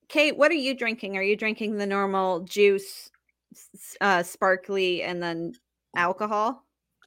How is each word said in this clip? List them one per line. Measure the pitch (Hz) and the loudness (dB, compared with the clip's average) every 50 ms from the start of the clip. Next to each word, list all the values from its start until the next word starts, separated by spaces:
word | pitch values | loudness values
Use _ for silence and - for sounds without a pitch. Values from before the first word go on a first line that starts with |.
| _ | _
Kate, | - - 311 302 294 - | -4 2 2 2 2 4
what | - 285 302 | 4 4 4
are | 349 | 4
you | 294 254 269 254 | 2 -2 -2 -4
drinking? | 254 240 226 220 240 - 190 196 | -2 -4 -6 -4 -6 -8 -6 -4
Are | 190 | -2
you | 190 202 214 | 0 0 0
drinking | 208 220 214 214 220 220 208 214 | 0 0 -4 -4 -4 -4 -6 -4
the | 208 202 | -4 -4
normal | 196 196 202 196 196 190 190 190 185 185 165 185 | -2 0 0 0 0 0 0 0 0 0 -2 -4
juice, | 175 - 202 208 202 196 196 196 - - - - - _ _ _ _ _ _ _ _ - | -6 2 4 6 6 6 4 -2 -8 -16 -18 -18 -20 _ _ _ _ _ _ _ _ -20
s-, | - - - - - - - - - | -20 -20 -20 -20 -20 -20 -16 -6 -2
uh, | 202 202 190 175 175 | 0 2 2 2 0
sparkly, | 175 - - 208 190 185 185 185 - 196 196 190 180 180 160 - | -2 -4 0 2 2 2 2 0 -4 -2 0 0 0 0 -2 -4
and | - 180 175 | -4 -4 -4
then | 175 170 170 165 170 170 - - _ _ _ _ _ _ - | -4 -4 -4 -6 -6 -8 -10 -14 _ _ _ _ _ _ -2
alcohol? | 175 170 180 185 - 214 214 220 208 214 240 254 - _ _ _ _ _ _ _ _ - | 0 0 0 0 -2 -4 -2 0 0 0 -2 -4 -6 _ _ _ _ _ _ _ _ 4